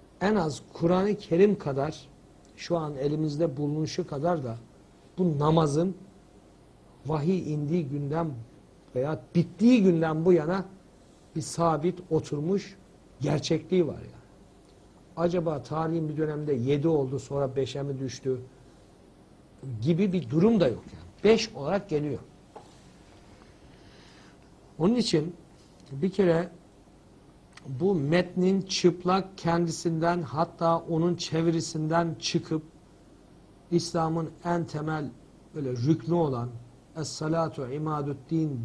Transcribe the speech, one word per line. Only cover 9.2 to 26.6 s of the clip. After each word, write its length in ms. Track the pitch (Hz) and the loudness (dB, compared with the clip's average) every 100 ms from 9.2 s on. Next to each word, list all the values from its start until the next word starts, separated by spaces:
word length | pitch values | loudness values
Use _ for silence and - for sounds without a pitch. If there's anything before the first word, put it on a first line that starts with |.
| - 175 | 0 0
bittiği 480 | 165 - 226 247 | 0 4 6 8
günden 420 | 190 165 160 156 170 | 6 4 2 2 4
bu 80 | |
yana 320 | 175 151 190 180 - - - - - - 165 | 4 4 -2 -4 -14 -20 -20 -20 -20 -10 -8
bir 60 | |
sabit 580 | - - 170 156 170 180 - | -6 0 2 2 0 -4 -2
oturmuş 680 | 160 151 147 156 196 - - - - - - | -2 0 -4 0 -2 -2 -14 -20 -20 -20 -6
gerçekliği 640 | 147 147 - 160 - 185 151 | -2 -2 0 -2 2 2 2
var 140 | - | -4
ya. 200 | - - - - - - - - - - - - | -14 -20 -20 -20 -20 -20 -20 -20 -20 -20 -14 -2
Acaba 460 | 170 175 160 147 | 0 0 -2 -4
tarihin 460 | - 151 160 165 151 | -4 -4 -2 -2 -2
bir 80 | 147 | -2
dönemde 360 | 156 151 151 | -4 -2 -2
yedi 340 | 135 120 147 160 | 0 2 2 2
oldu, 320 | 156 127 131 | 2 0 -4
sonra 360 | - 139 139 127 | -6 -4 -2 -2
beşe 280 | 123 139 | -4 -4
mi 160 | 139 135 | -6 -6
düştü 420 | 131 - 135 127 120 - - - - - - - - - - - 135 110 | -6 -6 -4 -4 -8 -20 -20 -20 -20 -20 -20 -20 -20 -20 -20 -16 -10 -4
gibi 320 | 131 165 202 | 0 2 0
bir 160 | 180 117 | 0 -2
durum 300 | 151 202 226 | 4 4 6
da 80 | 143 | 2
yok 160 | 98 - | 0 -8
yani. 120 | - - - | -20 -20 2
Beş 280 | 202 220 - - | 4 4 2 -6
olarak 340 | 143 196 - | -4 -4 -2
geliyor. 300 | 151 147 147 - - - - - - - - - - - - - - - - - - - - - - - - - - | -2 -2 -6 -10 -20 -20 -20 -20 -20 -20 -20 -20 -20 -20 -20 -20 -20 -20 -20 -20 -20 -20 -20 -20 -20 -20 -20 -20 -2
Onun 160 | 170 247 | 2 2
için 400 | - 160 160 - - - - - - | 2 0 0 -8 -18 -20 -20 -20 -14
bir 200 | 139 185 | -4 -2
kere 380 | 185 185 165 180 - | 2 4 4 0 -10